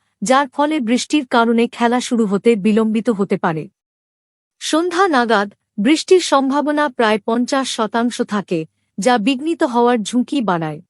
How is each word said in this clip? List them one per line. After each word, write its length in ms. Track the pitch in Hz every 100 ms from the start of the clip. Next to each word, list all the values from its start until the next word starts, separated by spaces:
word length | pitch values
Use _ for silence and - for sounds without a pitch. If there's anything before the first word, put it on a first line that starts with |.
| _ -
যার 280 | 196 262 285
ফলে 300 | - 294 311
বৃষ্টির 460 | 220 247 - 302 254
কারণে 420 | 247 233 233 240
খেলা 340 | - 233 247
শুরু 240 | - 233 208
হতে 300 | 202 233 226
বিলম্বিত 540 | 208 214 220 220 233
হতে 280 | 196 196 202
পারে। 300 | 185 160 196 _ _ _ _ _ _ _ _ -
সন্ধ্যা 480 | - 311 349 339 392
নাগাদ 460 | 269 233 214 202 _ _ -
বৃষ্টির 420 | 214 311 - 370
সম্ভাবনা 680 | - 277 269 285 285 302 294
প্রায় 300 | - 220 220
পঞ্চাশ 500 | - 233 240 269 262
শতাংশ 520 | - 214 233 240 -
থাকে, 440 | 240 208 - 170 160 _ _ -
যা 200 | 240 247
বিঘ্নিত 460 | 202 262 311 330
হওয়ার 340 | 302 240 240 247
ঝুঁকি 440 | 190 247 240 285
বাড়ায়। 400 | 202 170 160 151 -